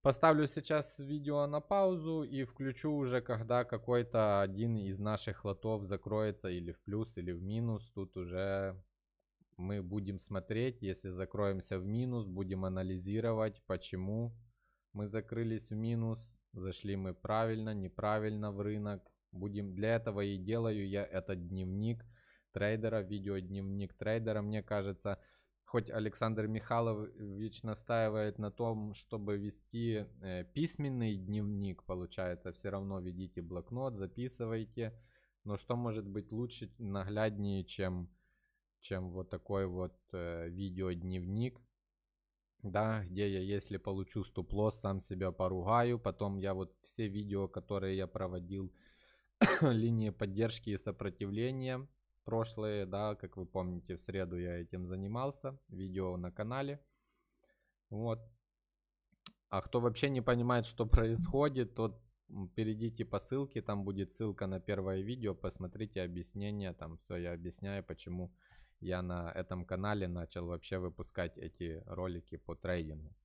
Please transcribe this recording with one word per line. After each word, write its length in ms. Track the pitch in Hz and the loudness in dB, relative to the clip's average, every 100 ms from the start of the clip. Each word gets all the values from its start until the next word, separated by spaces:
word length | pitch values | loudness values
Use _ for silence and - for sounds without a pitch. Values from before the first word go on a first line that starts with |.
Поставлю 440 | 139 131 160 156 147 | 6 8 8 8 6
сейчас 500 | - - 156 143 - | 0 2 2 2 -4
видео 480 | 139 147 143 147 143 | -4 -2 0 2 2
на 160 | 147 | 0
паузу 640 | 147 202 190 180 156 160 | 2 6 6 4 0 -2
и 200 | 143 139 | 0 -2
включу 480 | 127 - 135 127 151 | -4 -2 -4 -2 0
уже, 300 | 147 131 123 | 2 2 2
когда 420 | 120 117 113 123 | 0 -2 4 2
какой-то 760 | 123 113 117 120 120 117 107 101 | 4 -2 2 2 4 4 6 6
один 340 | 98 95 117 110 | 4 2 2 2
из 220 | 98 95 | 0 0
наших 480 | 104 107 - 98 104 | 0 0 -2 -4 -4
лотов 380 | 98 113 110 | -2 0 0
закроется 680 | 98 98 - 107 107 95 95 | 0 -4 0 2 2 0 -2
или 220 | 90 87 | -2 -4
в 80 | 87 | -8
плюс, 360 | - 104 110 - | -4 -2 -2 -4
или 140 | 87 | -4
в 120 | 87 | -4
минус. 480 | 92 110 117 107 - | -2 0 0 0 -4
Тут 240 | - 92 95 | -8 -6 -6
уже 580 | 87 90 98 98 98 95 - _ _ _ _ _ _ - | -4 -2 0 2 0 -4 -14 _ _ _ _ _ _ -6
мы 260 | 90 101 | -2 -2
будем 340 | 90 104 98 98 | 0 -2 -2 -6
смотреть, 640 | - 98 - 110 127 120 | -4 -4 0 0 0 0
если 280 | 98 90 95 | -4 -4 -6
закроемся 680 | 90 95 104 101 95 - 95 | -4 -4 2 2 2 -2 -2
в 80 | 95 | 0
минус, 400 | 113 127 123 101 | 0 2 0 -2
будем 400 | 90 95 92 95 | -2 -2 0 0
анализировать, 960 | 92 92 92 92 110 117 110 110 101 - | 0 0 -2 0 2 2 4 2 0 -4
почему 680 | 90 - 92 95 113 120 117 - _ _ _ _ | -4 -2 -2 0 0 -2 -4 -20 _ _ _ _
мы 140 | 101 104 | -6 -2
закрылись 640 | 110 110 117 113 110 110 | -2 -2 -2 0 0 -2
в 60 | 107 | 0
минус, 640 | 113 117 113 113 - - _ | 2 2 2 0 -6 -20 _
зашли 420 | 101 92 92 101 98 | -6 -4 -4 -2 -2
мы 180 | 95 | -2
правильно, 600 | 87 - 110 113 110 110 107 | -4 2 4 4 2 -2 -2
неправильно 760 | 92 - 104 107 107 107 107 | -4 -2 2 2 2 0 -2
в 80 | 101 | 0
рынок. 420 | 104 107 104 98 - _ _ | 0 0 -2 -4 -8 _ _
Будем, 440 | 90 101 101 101 92 | -6 -4 -2 -2 0
для 200 | 110 113 | 2 4
этого 240 | 113 101 | 2 0
и 160 | 101 98 | 0 0
делаю 520 | 90 117 113 107 98 | 0 2 2 2 0
я 160 | 101 101 | 0 0
этот 420 | 92 - 92 85 | -2 -2 -4 -2
дневник 560 | 95 92 98 110 117 - - _ - _ | -2 0 0 0 0 -6 -20 _ -20 _
трейдера, 480 | - 101 110 110 110 | 0 2 2 2 0
видеодневник 920 | 92 104 98 98 90 98 98 98 98 | 0 -4 0 -2 -2 -4 -2 -2 -4
трейдера. 480 | - 104 113 113 107 | -4 0 2 2 0
Мне 220 | 104 107 | 0 -2
кажется, 560 | - 104 98 95 104 95 - _ _ _ - | 0 0 0 -2 -2 -4 -6 _ _ _ -2
хоть 240 | 120 - | 0 0
Александр 580 | 110 107 - 113 110 107 | -2 -2 0 0 2 0
Михайлович 1160 | 110 - 117 117 107 107 113 104 98 110 - | -2 2 2 4 0 -4 -8 -8 -4 -6 -4
настаивает 760 | 113 104 - 117 110 107 107 104 | -6 -6 0 4 4 4 0 0
на 120 | 104 | -6
том, 420 | - 117 110 107 | 0 0 0 -4
чтобы 440 | 101 - 113 101 101 | -8 -8 -4 0 0
вести, 680 | 101 - - 117 117 107 101 - | -2 -6 -8 -2 0 0 -2 -8
э, 220 | 95 90 90 | -6 -4 -4
письменный 640 | 135 170 - 143 127 113 98 | 0 0 0 -2 2 0 0
дневник, 680 | 92 104 104 101 98 90 | -2 0 0 0 -2 -4
получается, 680 | - 90 90 - 90 87 92 | -6 -4 -4 -2 -2 -2 -6
всё 200 | 85 101 | -6 -4
равно 280 | 95 98 95 | -2 -2 -4
ведите 420 | 90 90 92 - | -4 -6 -6 -6
блокнот, 540 | 85 87 - 120 135 110 | -4 -6 -4 -2 -2 -2
записывайте. 1000 | 92 - 123 - 117 113 110 - 113 - - _ _ _ 104 | -6 -4 -6 -4 -2 -2 -2 -4 -4 -6 -20 _ _ _ -6
Но 100 | 101 | -6
что 180 | - 120 | 0 0
может 280 | 120 110 101 | 2 -2 -2
быть 260 | 101 - | -6 -4
лучше, 380 | 110 120 - 107 - | -4 -4 -6 -12 -6
нагляднее, 840 | 110 98 95 104 110 104 101 98 | -4 -2 0 2 2 2 0 0
чем, 460 | 90 - 95 90 87 _ _ _ _ _ _ _ | -2 -2 0 0 -4 _ _ _ _ _ _ _
чем 300 | - 95 92 | -6 -4 -4
вот 180 | 92 90 | -6 -6
такой 360 | 90 - 98 95 | -8 -2 0 2
вот, 300 | 90 90 - _ | 0 -4 -6 _
э, 360 | 92 85 85 85 | -6 -4 -4 -4
видеодневник, 1120 | 90 98 90 92 87 92 92 90 104 123 120 - _ _ _ _ _ _ _ _ _ | -4 -4 0 0 0 -2 -2 0 0 0 -4 -20 _ _ _ _ _ _ _ _ _
да, 420 | 104 95 110 110 92 | -2 2 2 0 -2
где 240 | 90 101 | 0 0
я, 100 | 95 | 0
если 380 | 95 101 - 98 | 0 -2 -2 -6
получу 460 | - 98 95 110 95 | -2 -4 -2 -4 -4
стоп-лосс, 540 | - 90 98 107 - | -6 -2 2 2 2
сам 180 | 101 98 | -2 -2
себя 320 | - 90 95 | -2 -2 -2
поругаю. 680 | 90 92 92 90 117 120 120 | 2 2 2 6 6 6 4
Потом 380 | 101 - 101 98 | 0 0 -2 0
я 160 | 98 | 0
вот 220 | 95 90 _ | 0 -4 _
все 240 | - - 107 | -10 -4 -2
видео, 400 | 101 101 98 95 | -2 -2 0 0
которые 480 | 98 - 98 95 95 | -4 -2 0 2 0
я 100 | 90 | -2
проводил, 640 | 92 92 90 87 98 95 - - _ - _ _ _ | -2 -2 -2 -4 -4 -4 -8 -20 _ -20 _ _ _
<coughs> 220 | - - | 6 8
линии 480 | 151 113 117 113 107 | 6 6 6 4 2
поддержки 600 | - 101 95 117 - - | 0 -2 2 2 2 -4
и 60 | 98 | -2
сопротивления 1120 | - 87 101 - 101 101 123 131 127 127 139 _ _ _ - | -2 -4 -6 -4 -4 0 0 0 -4 -4 -8 _ _ _ -2
прошлые, 600 | 113 113 110 107 104 95 | 0 0 -2 0 0 0
да, 300 | 98 107 104 | 0 0 -2
как 220 | 92 - | -8 -8
вы 80 | 90 | -4
помните, 500 | 95 90 90 - 87 | -2 -2 -4 -6 -8
в 60 | |
среду 360 | - 95 90 87 | -4 -2 -2 -2
я 200 | 90 87 | -2 -4
этим 240 | 85 92 90 | -6 -6 -4
занимался, 720 | 92 98 117 135 143 131 135 - | -4 -2 -2 -2 -4 -8 -8 -14
видео 480 | 92 95 92 92 90 | -8 -4 -2 0 -2
на 140 | 90 | -4
канале. 480 | 87 107 127 139 143 _ _ _ _ _ _ _ _ _ _ _ | -4 -4 -2 -2 -6 _ _ _ _ _ _ _ _ _ _ _
Вот. 300 | 104 117 113 - _ _ _ _ _ _ _ _ _ - _ _ | -4 -2 -2 -6 _ _ _ _ _ _ _ _ _ -12 _ _
А 120 | 98 | -2
кто 200 | - 123 | 2 4
вообще 280 | 120 117 143 | 4 4 2
не 120 | 131 | 4
понимает, 440 | 120 120 120 120 117 | 4 4 6 4 2
что 200 | - 113 | -2 8
происходит, 920 | - 113 113 - 135 147 127 113 - | 8 8 2 2 4 4 2 -2 0
тот, 260 | 113 - - _ _ | -2 -2 -20 _ _
м, 180 | 101 90 | -8 -6
перейдите 560 | - 110 107 113 113 113 | -2 0 0 -2 -2 -2
по 140 | 101 | -2
ссылке, 420 | - 135 139 117 | 0 -2 -2 -4
там 220 | 98 101 | -2 -2
будет 300 | 98 98 95 | 0 -2 -2
ссылка 340 | - 110 95 95 | -2 -2 0 -2
на 120 | 92 | -2
первое 420 | - 98 95 95 | 0 0 2 0
видео, 340 | 101 127 107 87 | -2 -2 -2 -2
посмотрите 680 | 92 - 92 101 110 95 | -4 -4 -8 -4 -4 -2
объяснение, 720 | 90 87 85 101 101 104 95 | -2 -4 -6 -4 -4 -2 -4
там 240 | 87 82 85 | -6 -10 -10
всё 180 | - 87 | -6 -4
я 160 | 87 | -2
объясняю, 500 | 85 87 - 98 98 | -4 -6 -6 -4 -4
почему 480 | 87 82 - 90 87 - _ - - _ | -6 -10 -6 -4 -6 -10 _ -20 -20 _
я 220 | 90 90 | -2 -2
на 300 | 90 87 85 | 0 -2 -4
этом 340 | 85 90 90 85 | -4 -4 -4 -2
канале 420 | 92 101 107 90 | 0 0 2 0
начал 380 | 87 82 87 87 | -2 -4 -4 -4
вообще 300 | 85 - 92 | -4 -2 -2
выпускать 600 | 90 - 87 - 85 - | -2 -6 -6 -2 -4 -4
эти 460 | 82 - 85 82 - | -12 -6 -6 -6 -8
ролики 500 | 90 92 85 - 82 | -4 -2 -4 -8 -12
по 180 | - 85 | -8 -6
трейдингу. 600 | 92 90 78 78 73 - | -2 0 -2 -8 -12 -16